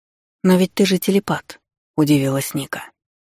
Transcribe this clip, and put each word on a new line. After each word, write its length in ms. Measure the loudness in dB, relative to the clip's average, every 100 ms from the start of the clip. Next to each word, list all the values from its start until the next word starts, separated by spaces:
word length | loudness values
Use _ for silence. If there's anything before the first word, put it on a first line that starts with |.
| _ _ _ _
«Но 140 | 2 2
ведь 180 | 2
ты 100 | 0
же 140 | 0 0
телепат», 600 | 0 -2 -2 -8 -8 -20 _ _ _ -2
удивилась 560 | 2 2 2 -4 -4
Ника. 380 | -8 -8 -12 -14 _ _ _